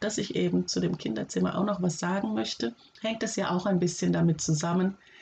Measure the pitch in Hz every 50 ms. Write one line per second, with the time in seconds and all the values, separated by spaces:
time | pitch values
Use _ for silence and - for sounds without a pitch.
0 | 202 214 - - 196 - - 180 180 175 180 180 180 - - 180 180 170 175 -
1 | - - 220 - - - - 220 185 - - - 196 208 196 180 180 175 156 -
2 | 175 175 190 202 208 214 214 220 214 208 - - 233 233 233 - - - _ -
3 | - 220 226 226 226 208 - 196 190 - 180 180 180 208 190 170 180 170 - -
4 | 180 175 175 165 165 170 156 - - - 160 151 170 170 175 185 185 196 196 -
5 | - - - -